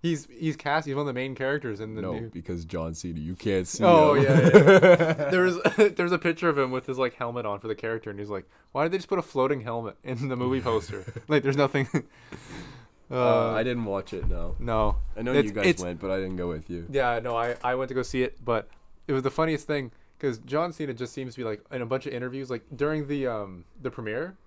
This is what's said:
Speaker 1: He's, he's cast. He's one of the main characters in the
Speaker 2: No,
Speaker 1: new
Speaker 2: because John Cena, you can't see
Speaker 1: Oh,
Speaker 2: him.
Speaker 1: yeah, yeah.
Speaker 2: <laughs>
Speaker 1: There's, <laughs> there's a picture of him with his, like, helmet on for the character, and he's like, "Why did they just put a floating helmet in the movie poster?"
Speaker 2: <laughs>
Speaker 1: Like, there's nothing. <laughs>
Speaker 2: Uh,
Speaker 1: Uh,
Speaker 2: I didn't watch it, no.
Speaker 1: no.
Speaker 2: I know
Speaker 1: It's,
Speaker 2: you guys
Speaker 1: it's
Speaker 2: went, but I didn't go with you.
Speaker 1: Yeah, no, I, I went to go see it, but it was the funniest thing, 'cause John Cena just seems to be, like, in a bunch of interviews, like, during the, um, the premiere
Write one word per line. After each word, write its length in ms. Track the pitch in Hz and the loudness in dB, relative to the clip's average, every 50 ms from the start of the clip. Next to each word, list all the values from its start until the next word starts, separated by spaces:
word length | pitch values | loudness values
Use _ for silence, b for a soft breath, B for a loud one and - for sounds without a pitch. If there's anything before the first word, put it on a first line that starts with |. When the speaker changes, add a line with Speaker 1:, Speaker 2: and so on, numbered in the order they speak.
Speaker 1:
He's, 260 | - 170 165 147 151 - | 0 -2 -2 -2 -6 -14
he's 260 | 123 - 165 156 147 | -14 -4 -4 -4 -4
cast. 300 | 151 - 147 143 160 151 | -2 -4 -2 -2 -2 -2
He's 80 | 151 135 | -2 -4
one 80 | 139 | -4
of 40 | 147 | -4
the 60 | 143 123 | -4 -4
main 200 | 123 131 135 131 | -4 -6 -6 -6
characters 460 | 117 135 131 143 147 139 123 107 101 | -4 -2 -2 -2 -2 -4 -6 -8 -8
in 140 | 110 107 107 | -8 -10 -8
the 80 | 107 | -8
Speaker 2:
No, 100 | 104 92 85 - | -6 -6 -6 -6
Speaker 1:
new 100 | - 113 | -8 -10
Speaker 2:
because 360 | - 85 80 - 92 85 82 | -10 -12 -8 -8 -8 -8 -8
John 300 | 80 - 85 80 82 82 | -6 -6 -6 -6 -6 -8
Cena, 240 | - - 87 82 78 | -8 -8 -8 -8 -6
you 160 | 76 82 92 | -6 -8 -8
can't 320 | - - 107 98 95 92 | -6 -4 0 0 0 0
see 160 | - - - | -2 -4 2
Speaker 1:
Oh, 320 | 208 180 175 160 151 151 147 | 6 8 8 8 8 8 6
Speaker 2:
him. 100 | 139 139 | 4 4
Speaker 1:
yeah, 260 | 135 139 160 165 170 | 6 6 8 8 10
yeah. 600 | - 202 151 165 196 185 170 185 175 165 170 160 | 10 10 10 12 10 10 10 10 8 8 6 2
Speaker 2:
<laughs> 180 | 160 - 151 139 | 2 0 0 0
Speaker 1:
There's, 260 | 180 185 180 185 175 175 - - - | 2 2 2 2 2 2 -2 -2 4
<laughs> 180 | - 214 208 - | 6 4 4 4
there's 180 | - 180 175 | 0 0 0
a 60 | 180 160 | 0 0
picture 300 | - 175 165 - - 170 | 0 -2 -2 0 0 0
of 80 | 151 143 | 2 2
him 120 | 139 127 | 0 0
with 160 | 127 127 123 | -2 -4 -4
his, 120 | - 131 127 | -4 -2 -2
like, 160 | 131 123 - | -2 -2 -2
helmet 300 | - 123 117 117 123 113 | -4 -6 -6 -4 -4 -4
on 120 | 107 101 101 | -4 -6 -6
for 60 | - 110 | -6 -8
the 60 | 107 | -8
character, 360 | 104 - 113 113 113 - 110 | -6 -4 -6 -6 -6 -8 -10
and 80 | 101 101 | -10 -10
he's 100 | 104 104 | -8 -8
like, 160 | 104 95 - b b b b b | -8 -8 -8 b b b b b
"Why 100 | _ 131 147 | _ -2 -2
did 80 | 170 | 0
they 60 | 180 185 | -2 -4
just 100 | 175 - | -2 -2
put 100 | 202 185 | -4 -4
a 40 | |
floating 400 | 160 - - 135 127 131 147 135 | -4 -4 -2 0 0 0 0 -2
helmet 340 | 110 120 117 117 117 104 - _ _ | -4 -6 -8 -6 -8 -8 -12 _ _
in 240 | - 127 113 131 135 | -8 -6 -6 -4 -4
the 80 | 131 | -4
movie 240 | 120 123 127 131 131 | -2 -2 -2 -2 -2
poster?" 440 | - 123 113 110 95 - 104 101 - - - 117 | 0 0 -2 -2 -2 -4 -12 -12 -12 -12 -14 -14
Speaker 2:
<laughs> 100 | - - | -4 0
Speaker 1:
Like, 140 | 151 147 | 0 2
there's 140 | 131 139 135 | 2 2 2
nothing. 320 | 143 143 139 - 143 143 - | 2 2 2 2 0 -2 0
<laughs> 120 | - 156 - B B B B B B B B B B B 170 B B B B B B _ _ _ | -2 -4 -4 B B B B B B B B B B B -16 B B B B B B _ _ _
Speaker 2:
Uh, 60 | 131 127 123 120 113 113 117 113 | -2 0 2 4 4 4 2 2
Speaker 1:
Uh, 20 | 110 | 0
Speaker 2:
I 80 | 110 | -2
didn't 220 | 113 127 123 120 113 | -2 -2 -2 -4 -4
watch 280 | 104 98 98 95 - | -4 -4 -6 -6 -6
it, 160 | - 92 - - | -8 -2 0 0
no. 280 | - 85 85 87 - - | 0 0 -2 -4 -4 -4
Speaker 1:
no. 380 | - 117 113 110 107 104 101 - - - - | -2 -2 2 2 2 2 2 0 -2 -4 -6
Speaker 2:
I 60 | 107 | -4
know 100 | 113 123 | -4 0
Speaker 1:
It's, 140 | 131 143 127 | 2 2 2
Speaker 2:
you 60 | 104 98 | 2 0
guys 120 | 107 98 | 0 2
Speaker 1:
it's 140 | 180 170 90 | 2 2 2
Speaker 2:
went, 200 | 92 87 90 82 | -2 -6 -6 -6
but 100 | 98 95 | -4 -2
I 60 | 95 | -2
didn't 180 | 95 95 92 95 | -2 -2 -4 -4
go 140 | 90 87 87 | -4 -4 -4
with 200 | 82 78 80 - | -4 -6 -6 -8
you. 180 | 87 85 85 87 | -10 -10 -8 -4
Speaker 1:
Yeah, 300 | 131 139 131 120 120 117 | -2 0 0 2 0 -2
no, 160 | 113 123 117 | -2 -2 -2
I, 180 | 117 117 120 120 - | -2 0 -2 -4 -4
I 140 | - 123 127 | -2 -2 -2
went 120 | 127 131 131 | -2 -4 -4
to 40 | 131 | -2
go 80 | 127 | -4
see 220 | 123 - - 127 127 | -4 -2 0 -2 -2
it, 200 | 123 - - - | -2 -2 -8 -4
but 240 | 123 117 110 98 - - - _ - - - - | -2 -2 -2 -2 -6 -18 -20 _ -20 -20 -18 -6
it 60 | - | -4
was 100 | 143 135 | -2 0
the 80 | 127 135 | 0 -2
funniest 340 | 131 - 160 160 156 151 - - | 0 0 0 0 0 -4 -2 -4
thing, 240 | 151 143 135 120 b b b b b _ | -4 -4 -4 -8 b b b b b _
'cause 200 | - 139 120 110 | -4 -4 -4 -4
John 340 | 113 123 135 151 170 175 | -8 -4 -2 -2 -2 -2
Cena 200 | 160 - 156 139 | -4 -8 -8 -8
just 200 | 123 113 127 120 | -6 -8 -8 -10
seems 220 | - - 131 127 117 | -8 -10 -12 -12 -10
to 60 | - | -8
be, 40 | 120 | -6
like, 180 | 110 107 104 - _ | -6 -6 -8 -10 _
in 120 | - 127 | -8 -8
a 40 | 123 | -6
bunch 200 | 113 131 135 - | -4 -4 -4 -4
of 60 | 147 | -6
interviews, 380 | 135 120 123 127 123 135 135 127 | -8 -8 -8 -8 -8 -10 -8 -8
like, 140 | 127 117 - _ 147 | -8 -10 -10 _ -6
during 320 | 120 143 147 156 156 147 | -4 -2 -2 -2 -4 -4
the, 220 | 139 147 143 135 123 | -4 -4 -2 -2 -2
um, 360 | 117 110 101 98 92 90 85 - _ - | -4 -4 -6 -8 -12 -16 -18 -20 _ -10
the 120 | - 131 | -10 -10
premiere 420 | 113 - 117 107 107 120 160 180 190 _ _ | -8 -8 -8 -6 -6 -6 -6 -8 -12 _ _